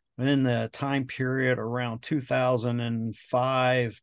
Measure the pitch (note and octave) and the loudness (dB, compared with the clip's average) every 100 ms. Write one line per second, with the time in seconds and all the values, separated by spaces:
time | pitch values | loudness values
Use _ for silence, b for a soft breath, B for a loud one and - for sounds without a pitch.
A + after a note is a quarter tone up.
0 | _ - C3 C#3 C3 A#2 A2+ - C#3 C#3 | _ -2 2 4 2 2 -2 -4 -2 -2
1 | C3 - B2+ C3 C3 A#2+ A2 B2 A#2+ A#2 | -2 -4 -2 0 0 0 -2 -4 -4 -6
2 | - D3+ B2+ C3 B2+ B2 A#2+ A#2+ A#2 A#2 | -4 -4 0 0 2 2 0 -2 -2 -2
3 | A2+ G#2 - B2 B2+ C3 B2+ B2+ A#2+ - | -4 -8 -4 0 2 2 4 2 0 -4